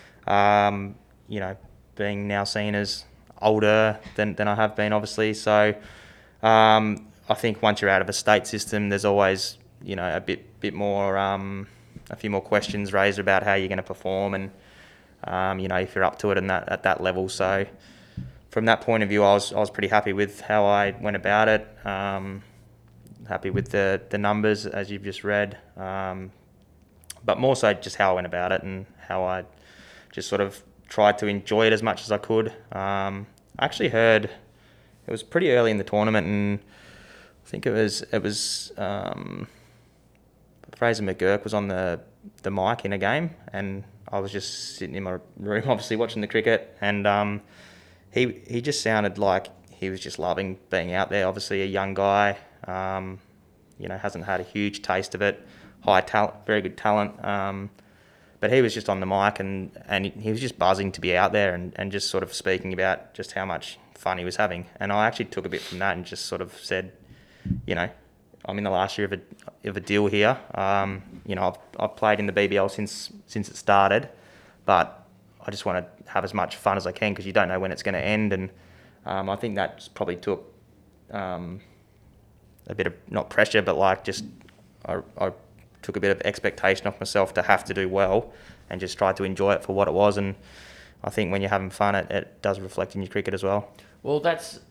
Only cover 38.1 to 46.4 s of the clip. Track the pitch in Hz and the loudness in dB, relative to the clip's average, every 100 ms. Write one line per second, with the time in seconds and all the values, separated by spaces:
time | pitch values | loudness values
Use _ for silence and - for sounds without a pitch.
38.1 | 107 101 104 - - - - 95 101 95 | -2 -2 -4 -4 -6 -8 -6 -6 -4 -6
39.1 | 50 50 50 - - - _ _ _ _ | -8 -10 -10 -12 -16 -20 _ _ _ _
40.1 | _ _ _ _ _ - - 120 107 98 | _ _ _ _ _ -20 -2 0 0 -2
41.1 | 92 92 101 104 107 101 92 92 85 - | 0 2 2 0 -2 -2 -2 -2 -4 -8
42.1 | _ - - 98 98 95 120 - 98 98 | _ -20 -8 -6 0 0 0 -2 -2 0
43.1 | 139 170 - - 98 98 98 - - - | 0 -2 -8 -12 -8 -6 -8 -12 -18 -6
44.1 | 98 98 98 - - - - 90 80 92 | -6 -4 -6 -8 -10 -12 -10 -8 -8 -6
45.1 | 90 - - 101 104 127 113 - 110 113 | -8 -12 -12 -2 -2 2 0 0 0 0
46.1 | 113 104 113 | -2 0 2